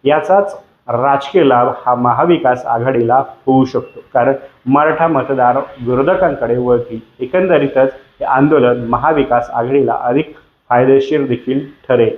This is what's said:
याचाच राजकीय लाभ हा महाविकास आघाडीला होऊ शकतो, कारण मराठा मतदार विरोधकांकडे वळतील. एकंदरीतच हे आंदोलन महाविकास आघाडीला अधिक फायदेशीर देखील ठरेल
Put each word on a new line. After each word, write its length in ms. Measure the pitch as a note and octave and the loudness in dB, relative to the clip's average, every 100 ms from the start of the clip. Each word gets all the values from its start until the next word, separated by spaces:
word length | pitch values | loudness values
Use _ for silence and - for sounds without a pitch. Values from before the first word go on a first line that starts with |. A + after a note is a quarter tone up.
याचाच 580 | C#3 D3+ D3+ G3 G3 - _ _ - | 2 0 2 0 0 -10 _ _ -8
राजकीय 560 | A#2 C3+ C#3 - F#3+ | -2 0 0 0 2
लाभ 240 | C#3+ B2 B2 - B2 | 4 2 0 -2 -2
हा 80 | |
महाविकास 720 | B2 B2 A#2 E3+ E3 B2+ B2+ - | 0 0 0 2 2 0 -2 -4
आघाडीला 580 | A#2 B2+ A#2+ A#2 B2 - - - | -2 -2 0 2 0 0 -8 0
होऊ 180 | C3 | 2
शकतो, 360 | C3 A#2+ - - - | 2 -2 -8 -20 -4
कारण 180 | B2+ B2 C3+ - _ B2 | 0 0 -2 -8 _ -2
मराठा 400 | C#3 D#3 D#3 E3+ | 0 2 0 0
मतदार 500 | C#3+ B2 C3+ B2 C3 | 0 -2 0 0 0
विरोधकांकडे 1000 | C#3 - A#2+ B2 C#3+ F#3 F3 C#3 A#2 B2 | -6 -10 -4 0 0 0 0 -2 -2 -2
वळतील. 420 | B2 A#2+ - A2+ _ _ | 0 0 -2 -12 _ _
एकंदरीतच 720 | C3 F#3 F#3+ D#3 C#3 C3+ C3 - _ _ | -4 -2 2 0 2 0 0 -2 _ _
हे 40 | |
आंदोलन 600 | - C3+ D3 D3+ B2 B2 | -2 2 2 4 2 0
महाविकास 680 | A#2 A#2 D3 D3+ C3+ A#2+ - | -2 -2 0 0 0 -2 -2
आघाडीला 480 | A#2+ A#2+ C#3 A#2+ A#2+ | -4 0 0 0 -2
अधिक 320 | B2 C3+ D#3 - _ _ _ | -2 -2 -4 -12 _ _ _
फायदेशीर 580 | B2 C3 C3+ C3+ D3+ C3 | 2 4 4 2 -2 -2
देखील 400 | A#2+ - C3+ - - - | -4 -2 -4 -6 -18 -2
ठरेल 280 | B2 A2 | 0 0